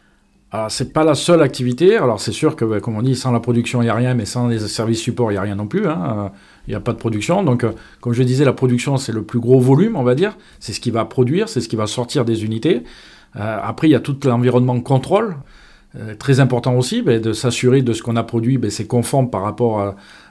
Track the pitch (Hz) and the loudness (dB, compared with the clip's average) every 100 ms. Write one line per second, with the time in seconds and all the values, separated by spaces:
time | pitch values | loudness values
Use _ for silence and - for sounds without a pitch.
0 | _ _ _ _ _ 104 110 - 127 156 | _ _ _ _ _ -8 -6 -6 -4 2
1 | 156 - - 170 139 - 123 123 180 220 | 2 2 4 4 4 0 -2 0 2 2
2 | 131 104 - - 156 160 113 104 107 107 | 2 0 -4 -2 -2 0 -2 -2 -2 -2
3 | 127 127 131 117 120 117 117 123 117 107 | -2 0 0 0 2 0 0 0 0 2
4 | 127 123 101 123 120 113 104 - 113 113 | 0 0 -2 -2 -2 -2 -2 -2 -2 -2
5 | - 110 113 98 104 101 104 190 196 165 | -2 -2 0 0 -2 -4 -4 -2 -2 -2
6 | 151 107 101 - - _ - 107 104 110 | -4 -4 -6 -10 -20 _ -10 -6 -4 -4
7 | 117 107 101 180 170 120 117 - - - | -4 -2 0 0 2 2 0 -4 -12 -10
8 | 123 117 127 127 147 - 131 123 147 135 | -4 0 2 4 2 2 2 0 0 -2
9 | 127 110 104 120 117 131 123 139 220 196 | -2 -6 -4 -2 4 6 6 6 4 2
10 | 123 131 202 - - - - 98 123 110 | 2 2 0 -2 -16 -16 -12 -8 -4 -2
11 | 107 - 123 175 214 127 - 110 107 123 | 0 0 2 2 0 -2 -4 -2 -2 -4
12 | 120 143 117 113 107 110 143 233 - - | -4 -2 0 0 -2 -2 0 0 -4 -16
13 | - - _ - 107 107 101 - 160 127 | -20 -20 _ -8 -6 -6 -6 0 2 2
14 | - 139 135 120 123 123 127 123 117 131 | 0 -4 0 2 2 2 2 0 0 -2
15 | 131 190 220 143 - - - - _ 117 | 2 0 0 -6 -14 -20 -20 -20 _ -16
16 | 110 104 - 131 127 123 131 123 123 233 | -14 -6 0 4 4 2 0 0 0 0
17 | 196 113 110 107 123 - 123 135 120 113 | 0 0 0 -2 -2 0 2 4 2 -2
18 | - 113 110 117 117 135 107 101 104 123 | -2 -2 -2 -2 0 0 0 -4 -2 -2
19 | 117 139 123 101 101 - 120 107 101 98 | 0 0 0 -2 -4 -2 0 0 -2 -6
20 | - - - | -14 -20 -20